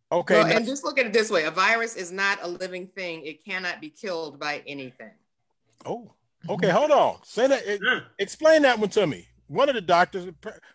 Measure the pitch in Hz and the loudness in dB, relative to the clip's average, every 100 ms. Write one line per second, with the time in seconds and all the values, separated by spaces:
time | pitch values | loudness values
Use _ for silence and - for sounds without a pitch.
0 | - 175 - 170 160 226 233 277 302 262 | -4 -2 4 4 4 2 0 -6 -4 -2
1 | 226 226 214 180 156 170 202 226 226 185 | 0 0 2 0 0 2 2 2 -2 -8
2 | 170 190 196 202 175 175 185 180 185 196 | -8 -4 -2 -2 -6 -8 -10 -10 -12 -10
3 | 175 160 151 151 202 185 180 156 151 - | -10 -10 -14 -14 -10 -6 -6 -8 -12 -12
4 | 196 165 156 147 147 147 139 143 131 - | -8 -8 -8 -8 -6 -6 -8 -12 -12 -16
5 | 107 _ _ _ _ _ _ _ 135 226 | -20 _ _ _ _ _ _ _ -12 -12
6 | 214 _ _ _ 170 180 190 196 302 254 | -14 _ _ _ -8 0 2 4 4 4
7 | 127 - - 214 269 254 190 202 214 196 | 4 0 -8 0 2 2 -2 -4 -2 -2
8 | - - 196 - 311 311 269 220 208 220 | -4 -8 -6 2 6 6 6 2 0 2
9 | 165 90 - _ - 175 285 240 170 170 | 0 -2 -10 _ -6 0 2 0 2 4
10 | 175 190 180 - 214 - - | 4 -2 -12 -14 -16 -16 -20